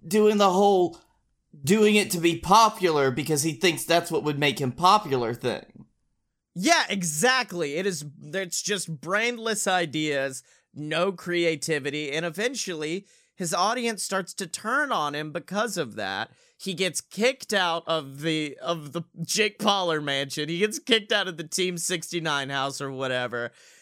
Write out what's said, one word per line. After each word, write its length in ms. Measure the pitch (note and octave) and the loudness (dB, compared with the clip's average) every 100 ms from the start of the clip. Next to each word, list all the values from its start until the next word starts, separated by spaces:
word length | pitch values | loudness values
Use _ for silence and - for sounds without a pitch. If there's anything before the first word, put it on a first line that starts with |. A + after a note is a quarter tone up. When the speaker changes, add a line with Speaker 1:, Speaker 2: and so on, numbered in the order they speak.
| E3 | 0
Speaker 1:
doing 320 | G#3+ G#3+ G#3+ | 4 6 6
the 140 | G3 | 4
whole 460 | F3+ G3+ F#3+ F3 - _ _ _ _ _ D3 | 6 6 6 2 -2 _ _ _ _ _ -6
doing 320 | C#3 A3 G#3+ G#3 | 2 6 6 6
it 160 | F#3+ | 4
to 60 | F3 | 2
be 180 | E3+ E3 | 0 0
popular 720 | E3 G#3+ A3 - F3+ D3+ C3+ | 6 8 6 4 2 4 2
because 340 | B2+ C#3 D3+ | 2 0 0
he 100 | D#3+ | 0
thinks 300 | C#3 F3+ D3+ - | 2 2 2 2
that's 260 | E3+ E3 | 2 2
what 120 | D#3 | -2
would 160 | D3+ C#3+ | 0 0
make 200 | D3 F3 | 0 0
him 120 | C3 | -2
popular 600 | B2 F3+ G#3 D3 C3 A#2 | 4 6 6 4 -2 -2
thing. 520 | A#2+ B2 F2 - - - _ _ _ _ _ _ | -2 -4 -4 -8 -20 -20 _ _ _ _ _ _
Speaker 2:
Yeah, 300 | E3+ A#3+ E4 A#3 | -2 2 2 2
exactly. 840 | G3 F3 D3+ A#3+ C4 - F3 D3 D3+ | -2 -4 0 2 2 0 -4 -4 -2
It 100 | G3 | -2
is, 180 | D#3 D3 D3+ D3 | -4 -8 -16 -8
it's 280 | F#3 F#3 - | -6 -6 -6
just 380 | - G3+ E3 D3 | -4 -4 -6 -10
brainless 680 | D#3+ G3+ A#3 A#3 A3+ G#3+ G3+ | -4 -2 0 -2 -4 -2 0
ideas, 760 | F#3 E3 D#3 D#3 C#3+ C3+ C3 - _ _ | 0 0 -2 -2 0 -2 -6 -16 _ _
no 380 | - D3+ D#3 G3 | -12 -4 -2 -2
creativity, 1000 | F3+ F3+ F3 E3+ D#3 - D3 C#3 D3 D3 | -2 -4 0 0 0 -2 -2 -2 -4 -4
and 140 | D3+ E3+ | -4 -4
eventually 800 | D#3+ A#3+ C4+ - D#3+ D#3 F#3 - _ _ - | -4 -4 -4 -6 -6 -4 -6 -8 _ _ -8
his 180 | E3+ | -4
audience 480 | F3 G3+ B3 A#3 G#3 | 0 2 0 -2 -4
starts 320 | - G3 F3+ - | -4 -4 -4 -8
to 120 | F3+ | -8
turn 440 | - G#3+ C4+ C#4+ | -6 -2 0 0
on 220 | G3 D3 | 0 -2
him 180 | D3 D#3 | -4 -6
because 460 | C#3+ - G3 A#3 F3 | -8 -6 -4 -2 -2
of 180 | B2+ G#2 | -6 -4
that. 360 | G2 G2 A2+ _ _ - | -4 -4 -6 _ _ -12
He 160 | F#3+ | -8
gets 280 | E3+ F#3 - | -4 -4 -4
kicked 520 | - F#3+ A#3+ C4+ - | -10 -2 0 0 -2
out 300 | G3+ F3 E3+ E3+ | 0 0 -2 -2
of 360 | D#3+ C#3 C#3 | -2 -4 -6
the, 360 | D#3+ D#3 D3 C3 | -2 0 -2 -6
of 340 | - E3+ D3 | -6 -6 -6
the 100 | E3 E3 - | -10 -10 -10
Jake 380 | E3 G#3 G#3+ - | -4 0 0 0
Paul 400 | G#3+ G3+ F3 D#3 | 0 2 2 -2
mansion. 480 | D3 C#3 C3+ D#3 D3 | -2 -4 -4 -4 -4
He 80 | E3+ | -2
gets 220 | G#3+ D4 | -2 -2
kicked 320 | - A3+ G#3 | 0 0 2
out 160 | G#3 F#3 | -2 -2
of 100 | E3 | -6
the 60 | |
Team 340 | D#3+ - F#3 F3 | -6 -2 -2 -2
sixty-nine 720 | E3+ F3+ - F3 D#3+ C#3+ C3+ | -4 -4 -6 -6 -2 -2 -2
house 320 | C#3 C#3 C3+ | -4 -4 -4
or 100 | C#3 | -8
whatever. 600 | C3 C3 B2+ B2 A#2+ A#2+ _ - - | -4 -2 -2 -2 -4 -6 _ -20 -20